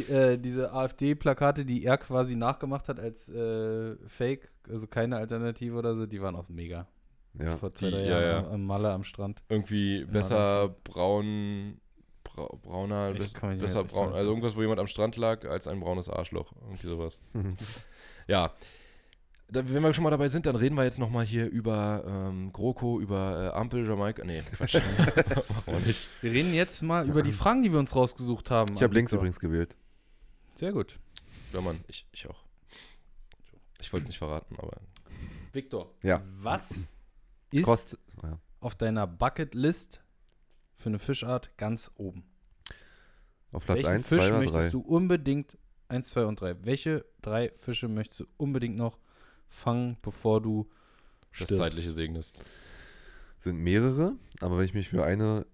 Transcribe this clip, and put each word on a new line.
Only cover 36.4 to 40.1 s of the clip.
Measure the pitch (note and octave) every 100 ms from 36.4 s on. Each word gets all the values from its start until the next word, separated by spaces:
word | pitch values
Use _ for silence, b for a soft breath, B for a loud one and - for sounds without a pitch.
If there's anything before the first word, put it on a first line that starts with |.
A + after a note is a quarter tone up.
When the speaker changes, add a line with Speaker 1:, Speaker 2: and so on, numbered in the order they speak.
| G#2 F3+ - F#2 F2 - - - - - -
Speaker 1:
ist | C#3 E3
Speaker 2:
Kost-, | A#2 - - - -
ja. | D#2+ D#2+ - -
Speaker 1:
auf | A#2+ -
deiner | A2+ A2 F#2+
Bucketlist | E2+ B2 - D3+ A#2+ D3 F3 - - _